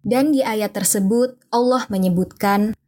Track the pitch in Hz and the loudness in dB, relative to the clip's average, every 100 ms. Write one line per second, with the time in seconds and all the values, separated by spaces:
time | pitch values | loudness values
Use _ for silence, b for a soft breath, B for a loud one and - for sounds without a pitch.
0 | 202 247 294 277 247 220 202 208 185 214 | 0 0 2 2 0 -2 -4 -4 -2 0
1 | 190 233 247 247 _ 247 247 254 - 196 | 0 0 0 -4 _ 0 2 0 -2 -2
2 | 185 175 180 - 202 202 208 - | 0 0 -4 -2 0 0 0 -6